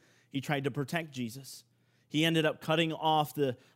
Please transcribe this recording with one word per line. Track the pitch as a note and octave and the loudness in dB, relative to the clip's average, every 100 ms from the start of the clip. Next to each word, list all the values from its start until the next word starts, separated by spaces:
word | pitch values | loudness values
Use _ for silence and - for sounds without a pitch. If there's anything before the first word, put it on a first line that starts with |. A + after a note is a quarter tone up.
| _ _ _ | _ _ _
he | C#3 | -8
tried | C3 C#3+ | -2 -2
to | C3+ | -2
protect | B2 C3+ E3+ D#3+ | -4 -4 -4 -6
Jesus. | C3 A#2 C3 C3+ - _ _ _ _ _ | -8 -8 -8 -16 -20 _ _ _ _ _
He | D3 E3 | 2 4
ended | D#3+ | 4
up | D#3 - | 2 0
cutting | - D#3+ E3 | 0 2 2
off | D3+ D#3 D#3 D3 | 0 2 2 2
the | - C3+ A#2+ _ | 0 -2 -2 _